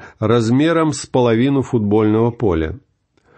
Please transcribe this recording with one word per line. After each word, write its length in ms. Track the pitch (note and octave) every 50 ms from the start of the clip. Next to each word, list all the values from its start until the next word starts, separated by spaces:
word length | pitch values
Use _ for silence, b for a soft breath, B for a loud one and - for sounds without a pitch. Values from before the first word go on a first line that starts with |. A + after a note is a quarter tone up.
| B B B B
размером 720 | A2+ G#2 A#2 A#2+ A2+ A2 B2 C3 D3 E3 E3 E3 D#3+ D#3 C#3+
с 140 | - -
половину 560 | - - C3+ B2 A#2+ A2+ A2 B2 C#3 C#3 C3+ B2+
футбольного 680 | - - A#2+ G#2 G2+ G#2 G#2+ A2 G#2+ G#2+ A2 A2+ A#2+
поля. 480 | A2+ - - G2+ F2 E2 D#2+ D#2 F2+ A#2+ - _ _ _ _ _ _ b b b b